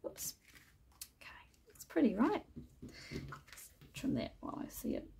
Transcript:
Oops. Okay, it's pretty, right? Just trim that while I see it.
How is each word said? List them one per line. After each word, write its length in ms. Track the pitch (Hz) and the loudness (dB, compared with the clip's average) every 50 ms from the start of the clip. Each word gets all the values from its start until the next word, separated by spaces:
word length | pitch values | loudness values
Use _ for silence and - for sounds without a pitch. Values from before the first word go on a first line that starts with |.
| - | -6
Oops. 280 | - - - - - - _ - - - - - - - - - - - - - - - _ | -8 -6 -4 -6 -6 -6 _ -20 -20 -20 -20 -20 -20 -20 -20 -20 -20 -16 -16 -16 -16 -16 _
Okay, 80 | - - - - - - - - - - | -16 -16 -14 -16 -18 -20 -20 -20 -20 -20
it's 160 | - - - | -18 -18 -16
pretty, 300 | - - 339 294 220 185 | 2 6 8 8 8 8
right? 280 | 202 247 392 427 - - - - - - - - - | 8 6 6 6 2 0 -6 -14 -14 -14 -14 -16 -16
Just 880 | - - - - - - - - - - - - - - - - - - - - - - - | -14 -14 -14 -14 -12 -6 -6 -6 -6 -6 -10 -12 -14 -16 -16 -16 -16 -16 -18 -20 -20 -12 -10
trim 200 | - - 269 - | -2 2 2 4
that 200 | - - - - - | 4 2 0 -4 -8
while 220 | - - - - - | -6 -6 -4 -4 -6
I 40 | - | -6
see 260 | - - - 226 - | -6 -4 0 0 0
it. 120 | - - - - | 0 -2 -8 -16